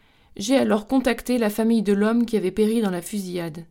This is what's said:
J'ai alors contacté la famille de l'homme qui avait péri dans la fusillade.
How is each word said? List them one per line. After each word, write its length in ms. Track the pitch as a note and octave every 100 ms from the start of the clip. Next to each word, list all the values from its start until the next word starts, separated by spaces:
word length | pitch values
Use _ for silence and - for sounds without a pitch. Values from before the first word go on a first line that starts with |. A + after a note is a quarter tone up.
| _ _ _ -
J'ai 200 | G3+ C4+
alors 300 | A#3 G#3 -
contacté 520 | C4 B3+ A#3 - B3
la 120 | G#3+
famille 320 | G#3 A3+ A#3
de 100 | G3
l'homme 340 | G3 G#3+ A#3 A#3
qui 100 | G#3
avait 160 | F3+
péri 280 | F#3+ G#3+ A3+
dans 120 | G3+
la 100 | F3
fusillade. 640 | F3 G#3 F#3 F3 E3+ D#3+ E3